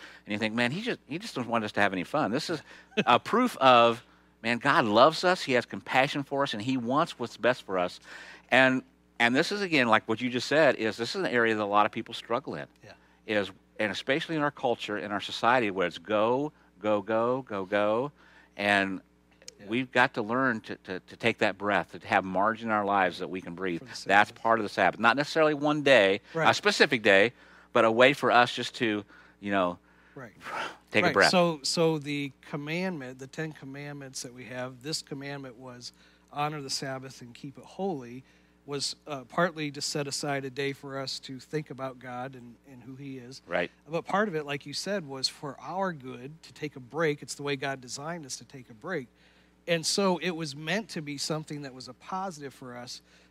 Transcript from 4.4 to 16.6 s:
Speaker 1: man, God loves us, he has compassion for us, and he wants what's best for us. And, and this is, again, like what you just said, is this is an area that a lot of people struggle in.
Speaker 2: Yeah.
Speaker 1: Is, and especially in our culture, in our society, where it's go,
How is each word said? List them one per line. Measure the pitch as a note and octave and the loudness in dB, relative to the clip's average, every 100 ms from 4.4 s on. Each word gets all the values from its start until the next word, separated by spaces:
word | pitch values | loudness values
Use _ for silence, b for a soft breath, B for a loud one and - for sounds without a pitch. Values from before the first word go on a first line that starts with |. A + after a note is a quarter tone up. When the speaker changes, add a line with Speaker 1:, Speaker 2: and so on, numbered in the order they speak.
Speaker 1:
man, | A2+ A#2+ | -2 0
God | C#3 D#3+ A#2 | 2 2 4
loves | G#2+ C#3+ E3 | 8 8 6
us, | F3+ F3+ | 0 0
he | - | 2
has | B2 - | 0 0
compassion | G2 - C3 C3+ D3 | -10 0 0 2 -2
for | C#3 C#3 | -4 -2
us, | C#3 | -2
and | A2 | -2
he | A#2 C3 | -2 -2
wants | A#2 C#3 E3 - | 0 0 0 -4
what's | A#2+ - | -10 -2
best | A#2 B2+ | 0 0
for | - F#2+ | -2 -2
us. | F2+ - B B B B B | -2 -4 B B B B B
And, | B2 C3 B2+ - _ _ - | 4 4 2 -4 _ _ 0
and | A#2 C3 | 2 2
this | E3+ | 0
is, | G3+ | -2
again, | G3 D#3 A#2 | 0 2 4
like | A2 - | 4 2
what | A2 | -4
you | B2 | -2
just | B2 - | -4 0
said, | C#3+ D3 A2+ | 4 4 4
is | A2 G#2 | -2 -2
this | A#2 G3+ | -6 -4
is | |
an | D3+ | 0
area | A#2+ A2+ G#2+ | 2 2 2
that | |
a | G#2 | 2
lot | G#2 G#2 | 4 4
of | |
people | - G#2+ - | 0 -10 -14
struggle | - A#2+ C#3+ E2+ | -4 -4 -4 -10
in. | C#2 _ | -12 _
Speaker 2:
Yeah. | G2+ - b b - G#2 | -20 -20 b b -2 -2
Speaker 1:
Is, | F#2+ - _ - | -2 -8 _ -4
and | G#2+ | -4
especially | F#2+ - C#3+ E3 D#3+ | -4 -2 -2 -2 -2
in | |
our | D3 | -2
culture, | - B2+ A2 - G#2 | -2 -2 -2 -4 -6
in | G2 | -4
our | G2+ | -6
society, | - - A#2 B2+ G#2 | -6 0 2 4 2
where | F#2+ F2 | 0 -2
it's | - | -4
go, | F2 G#2+ A2+ B2+ D3+ b | -2 2 2 2 -2 b